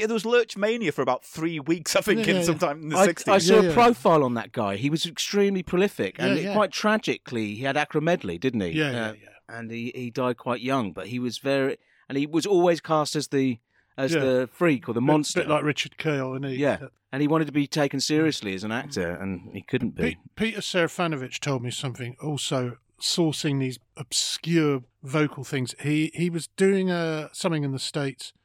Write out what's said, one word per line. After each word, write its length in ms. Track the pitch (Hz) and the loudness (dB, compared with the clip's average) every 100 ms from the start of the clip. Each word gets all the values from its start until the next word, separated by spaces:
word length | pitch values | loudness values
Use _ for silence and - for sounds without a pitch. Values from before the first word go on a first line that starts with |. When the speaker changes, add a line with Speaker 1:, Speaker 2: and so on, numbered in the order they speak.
| 220 | -2
Speaker 1:
there 80 | |
was 120 | 226 226 | 0 2
Lurch 320 | 240 226 196 | 2 2 0
mania 340 | 208 240 175 | 0 0 0
for 100 | 143 | 0
about 200 | 131 123 | 0 0
three 360 | - - 165 160 | -4 -6 -4 -2
weeks, 360 | 131 170 - 190 | -2 -2 2 2
I 60 | |
think, 240 | 180 214 208 | 2 2 2
Speaker 2:
Yeah, 60 | |
Speaker 1:
in 40 | 180 | 2
Speaker 2:
yeah, 60 | |
Speaker 1:
sometime 340 | 170 156 165 151 | 2 2 0 -2
Speaker 2:
yeah. 40 | |
Speaker 1:
in 60 | 156 | 0
the 80 | 170 | 4
Speaker 3:
I, 80 | 196 | 4
Speaker 1:
sixties. 260 | 165 - | 4 2
Speaker 3:
I 40 | 196 | 4
saw 160 | 170 | 8
Speaker 2:
Yeah, 60 | 214 | 6
Speaker 3:
a 40 | 180 | 6
Speaker 2:
yeah. 60 | |
Speaker 3:
profile 500 | 156 240 240 196 160 | 6 6 6 4 4
on 100 | 127 | 4
that 180 | 117 101 | -2 -4
guy. 240 | - 101 101 | -2 -2 0
He 140 | 143 | -2
was 160 | 160 165 | -2 -4
extremely 560 | - - 202 202 190 | -6 -2 2 2 0
prolific, 540 | - 180 202 - 98 - | 0 0 2 0 -4 -2
and 180 | 123 - | 0 0
Speaker 2:
Yeah, 80 | 196 | 0
yeah. 80 | |
Speaker 3:
quite 180 | 208 202 | 0 0
tragically, 840 | - 214 214 - 120 - 117 107 104 | 0 0 0 0 -4 -4 -4 -4 -4
he 60 | |
had 120 | 135 143 | -2 -2
acromegaly, 640 | 147 156 160 175 101 87 | -2 0 2 0 -2 -2
didn't 220 | 131 117 | -2 0
he? 80 | 87 | 0
Speaker 2:
Yeah, 220 | 156 147 | 0 -2
yeah, 160 | 120 110 | -2 -6
Speaker 3:
Uh, 40 | 107 | -8
Speaker 2:
yeah. 80 | 104 - - 117 | -18 -20 -18 -14
Speaker 3:
and 120 | 113 | -10
he, 200 | 117 120 | -8 -8
he 160 | 127 123 | -8 -8
died 280 | 123 127 120 | -2 -2 -2
quite 240 | 127 120 | -4 -4
young, 320 | 127 135 101 | -2 -2 -2
but 140 | 82 95 | -6 -8
he 120 | 123 | -4
was 180 | 123 - | -4 -4
very, 400 | 139 139 135 - _ _ - | -2 0 0 -4 _ _ -6
and 80 | 139 | -4
he 80 | 147 | -2
was 200 | 160 180 | 0 2
always 340 | 180 175 165 | 4 6 4
cast 340 | - 156 147 151 | 2 0 2 -2
as 120 | - | 0
the, 320 | 139 131 117 _ _ _ - | 0 0 -2 _ _ _ -4
as 160 | 135 | 0
Speaker 2:
Yeah. 60 | 160 | 2
Speaker 3:
the 280 | 135 127 127 | 4 2 0
freak 380 | - 175 131 - | 0 2 2 0
or 40 | |
the 60 | 113 | 0
Speaker 2:
Bit, 40 | 135 | 4
Speaker 3:
monster. 360 | 151 143 180 | 2 2 -2
Speaker 2:
bit 80 | 147 | 0
like 140 | 151 | 0
Richard 340 | 147 - - - | 0 -2 -6 -6
Kiel, 340 | 160 143 131 | -4 -2 -4
isn't 160 | 131 139 | -6 -6
he? 60 | 131 | 0
Speaker 3:
Yeah. 220 | 143 147 | 0 0
Speaker 2:
That 140 | 135 _ _ | -6 _ _
Speaker 3:
And 100 | 135 | -2
he 60 | 147 | 2
wanted 180 | 160 147 | 2 2
to 80 | |
be 140 | 147 139 | 0 0
taken 320 | 160 143 135 | 0 0 0
seriously 560 | - 156 160 - 104 95 | 0 2 2 0 -4 -6
as 80 | |
an 80 | 107 | -4
actor, 400 | 117 147 120 87 | -6 -6 -4 -4
and 400 | 87 95 90 95 | -4 -6 -8 -10
he 80 | 98 | -14
couldn't 300 | - 127 113 - | -4 -2 -2 -2
be. 60 | 247 - - - | -4 -4 -12 -6
Speaker 2:
Pe-, 100 | 226 | -4
Peter 80 | 208 | -4
Serafanovich 800 | - 190 165 - 170 147 127 - | -2 0 0 0 -4 -4 -8 -6
told 220 | 151 131 | -4 -2
me 80 | 120 | -4
something, 460 | - 135 117 120 123 | -6 -8 -8 -12 -8
also 560 | 151 139 - 135 123 117 _ _ | -6 -6 -2 -2 -4 -8 _ _
sourcing 600 | - - 160 147 151 139 | -2 2 2 0 -2 0
these 180 | 131 123 _ - | -2 -6 _ -16
obscure 840 | - - - - 160 170 151 135 123 _ | -6 -4 -2 -4 0 2 2 0 -4 _
vocal 400 | 135 151 151 - | -2 0 0 -2
things. 320 | 127 139 123 - | -6 -4 -4 -4
He, 300 | 143 151 160 - | -2 0 0 -2
he 140 | 175 | -4
was 160 | 170 - - | -4 -8 0
doing, 320 | 190 196 185 | 2 4 2
uh, 400 | 175 165 156 147 | 0 -2 -4 -6
something 320 | - 185 156 | -6 -2 0
in 80 | 143 | -2
the 80 | 135 | -4
States 540 | - 156 139 - - - | -6 -4 -4 -6 -14 -20